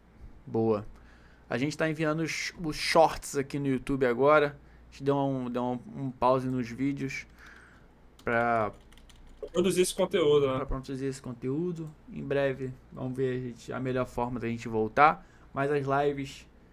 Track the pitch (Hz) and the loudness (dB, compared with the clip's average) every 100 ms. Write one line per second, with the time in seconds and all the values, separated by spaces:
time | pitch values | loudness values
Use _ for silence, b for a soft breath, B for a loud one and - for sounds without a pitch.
0 | - - - - - 117 113 107 107 - | -20 -20 -20 -18 -4 0 2 0 -2 -16
1 | b b b b - 120 143 151 160 151 | b b b b -8 -4 -4 -2 -4 0
2 | 156 156 160 - - - 165 147 - 170 | -2 0 -2 -4 -8 -6 -6 -4 2 6
3 | 156 - - 143 135 147 139 127 127 139 | 6 4 -6 -4 -4 -2 0 0 0 0
4 | 127 120 139 151 147 139 b b b - | 2 4 6 6 4 -2 b b b -6
5 | 139 139 139 135 123 120 123 123 - 127 | 0 2 0 -2 -4 -4 -2 -4 -8 -8
6 | 135 120 123 131 127 127 113 120 135 139 | -8 0 4 4 2 -2 -4 -4 -4 -2
7 | 135 - - b b b b b b - | -6 -8 -12 b b b b b b -20
8 | - - - 117 117 117 104 - - - | -20 -8 0 2 4 2 0 -4 -20 -20
9 | - - - - - 170 185 175 180 - | -20 -20 -20 -16 -6 0 2 2 0 2
10 | 185 196 151 147 139 131 131 135 131 135 | 0 4 6 6 4 0 -2 -6 -6 -6
11 | 135 135 127 120 127 143 175 165 156 - | -4 -6 -10 -8 -4 -2 -4 -6 -10 -14
12 | - 170 143 139 139 131 131 127 - 147 | -14 -10 -2 0 0 -2 -6 -10 -16 -10
13 | 131 127 131 123 127 117 - 123 131 127 | -8 -2 -2 -2 -6 -12 -10 -6 -2 -2
14 | 127 - 120 123 117 117 117 110 110 110 | -2 -2 -4 -2 -4 -4 -2 0 0 6
15 | 147 175 b b b 139 143 147 135 139 | 6 4 b b b -4 0 0 2 2
16 | 147 139 135 - - - - | 2 0 -6 -12 -20 -20 -20